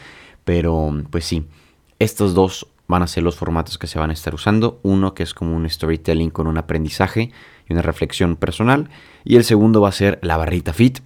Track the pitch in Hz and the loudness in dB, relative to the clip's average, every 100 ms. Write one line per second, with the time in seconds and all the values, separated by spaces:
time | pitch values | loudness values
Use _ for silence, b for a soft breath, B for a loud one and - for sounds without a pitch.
0 | B B B B - 87 82 82 78 73 | B B B B -2 0 0 0 -2 -4
1 | - 87 - 85 78 b b b b - | -6 -6 -4 -4 -6 b b b b -2
2 | 107 - 101 90 95 - - _ - 87 | -2 0 2 4 2 0 -16 _ -2 0
3 | 87 - 85 85 80 82 80 - 82 82 | 0 -2 -2 -2 -2 -4 -4 -8 -8 -4
4 | 78 78 - 80 - 107 113 - 98 95 | -4 -4 -6 -4 0 2 0 -2 0 0
5 | 95 - 85 - 85 82 82 - 80 80 | 0 -2 -8 -6 -4 -4 -4 -4 -4 -4
6 | - 80 82 - 80 80 80 80 78 - | -2 -2 -2 -2 -4 -4 -4 -4 -4 -2
7 | 95 - 117 B B B B 82 82 78 | -2 -2 -6 B B B B -2 -2 -2
8 | - - 90 82 80 - 113 139 - B | -4 -2 -2 -2 -4 -2 0 0 -2 B
9 | B B B 117 113 110 110 110 101 92 | B B B 6 6 4 6 6 4 2
10 | 101 - 87 80 80 87 82 80 123 131 | 0 0 -2 -2 0 -2 -2 2 2 2